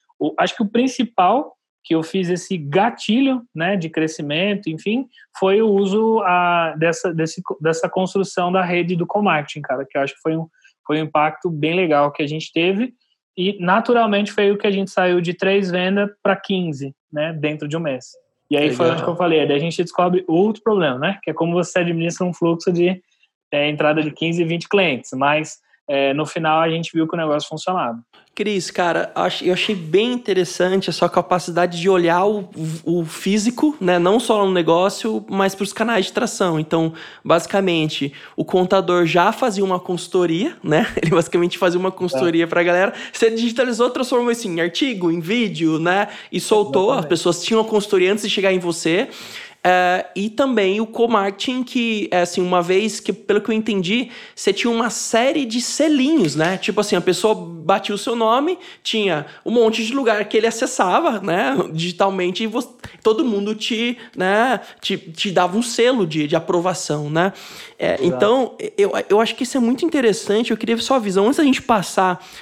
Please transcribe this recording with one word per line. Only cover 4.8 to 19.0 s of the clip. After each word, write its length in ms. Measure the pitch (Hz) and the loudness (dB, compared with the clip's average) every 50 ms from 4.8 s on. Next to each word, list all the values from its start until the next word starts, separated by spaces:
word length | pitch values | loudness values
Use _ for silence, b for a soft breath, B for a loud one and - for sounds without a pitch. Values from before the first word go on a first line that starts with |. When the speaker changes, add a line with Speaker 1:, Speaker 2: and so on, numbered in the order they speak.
| - 202 220 262 269 b b b b b _ - | -4 -2 -2 -2 -4 b b b b b _ -2
Speaker 1:
foi 220 | 190 190 196 214 226 | 2 2 4 4 4
o 60 | 220 | 4
uso, 520 | 196 196 202 190 190 220 220 226 220 220 | 4 2 2 2 2 2 2 2 2 2
a, 540 | 202 180 180 180 180 175 175 170 165 160 151 156 | 2 2 2 2 4 2 2 2 0 -2 -2 0
dessa, 340 | 160 170 165 - - 185 165 | 0 0 0 0 -2 -2 -2
desse, 300 | 160 165 160 - - - - 185 - | -2 -2 -4 -4 -8 -8 -8 -8 -2
dessa 280 | 151 160 160 160 - 170 | 0 0 0 0 -2 -2
construção 640 | - 185 185 175 - 196 190 190 - 185 180 180 185 | -2 -2 -2 0 0 -2 -2 0 -2 -2 -2 0 2
da 100 | 190 185 | 0 0
rede 320 | 175 180 175 175 170 185 | 2 0 0 0 0 0
do 120 | 165 175 | -2 -2
co-marketing, 560 | - - 208 208 190 160 151 143 - - 151 143 | -2 0 0 2 2 2 2 -2 -4 -10 -10 -6
cara, 220 | - 131 131 139 - | -4 -4 -4 -6 -4
que 100 | - 143 | -4 -2
eu 40 | 139 | -2
acho 120 | 120 - | -2 -6
que 60 | - | -6
foi 160 | _ 160 160 | _ -2 -2
um, 100 | 160 160 165 b b b b b _ _ | -2 -4 -8 b b b b b _ _
foi 140 | - 151 156 | -2 -2 -2
um 40 | 156 | -2
impacto 460 | 151 - 151 147 156 156 - - 180 | 0 0 2 2 2 0 -4 -6 -6
bem 240 | 165 147 151 160 170 | -4 -2 -2 0 0
legal 380 | 185 185 160 147 143 147 147 147 | 0 2 2 4 4 4 2 0
que 100 | - 151 | -2 -4
a 40 | |
gente 260 | 143 151 160 156 - - | -4 -4 -6 -8 -4 -2
teve. 400 | 165 170 185 196 208 254 247 - _ _ _ _ _ _ _ _ | 0 0 2 0 0 -2 -4 -6 _ _ _ _ _ _ _ _
E, 200 | 185 180 202 202 202 | -4 -2 -2 -2 -2
naturalmente, 720 | 175 180 190 226 233 - 240 233 226 214 202 202 208 202 | 0 2 2 2 2 2 2 4 4 2 2 0 0 -2
foi 220 | - 214 202 202 208 | 0 2 2 2 2
o 60 | 202 | 2
que 80 | - | 0
a 40 | 208 | 0
gente 200 | 190 196 196 185 | 0 0 -2 -2
saiu 300 | - 196 185 180 180 175 | -2 0 2 2 2 2
de 140 | 170 175 170 | 0 -2 -4
três 360 | - 196 190 196 202 196 180 | -2 0 2 2 2 2 0
vendas 400 | 175 180 180 190 196 202 202 202 - _ - | -2 -2 0 0 0 0 0 -2 -4 _ -2
pra 140 | 196 190 | -2 -2
quinze, 580 | 190 - - 196 185 180 165 143 131 139 135 - _ _ _ 151 | -2 -2 -4 -2 -2 -2 -4 -4 -6 -8 -10 -12 _ _ _ -6
né, 200 | 147 151 165 165 | -6 -4 -4 -4
dentro 340 | 151 143 151 151 151 151 | -4 -4 -4 -4 -6 -6
de 100 | 151 151 | -6 -6
um 40 | 165 | -4
mês. 260 | 165 147 131 123 - - - - _ _ _ _ _ _ | -4 -4 -6 -6 -8 -14 -20 -20 _ _ _ _ _ _
E 60 | 147 | 0
aí 140 | - - - | 2 2 2
foi 140 | 127 123 175 | 2 2 2
Speaker 2:
Legal. 80 | 165 165 | 2 2
Speaker 1:
onde 120 | 160 | 0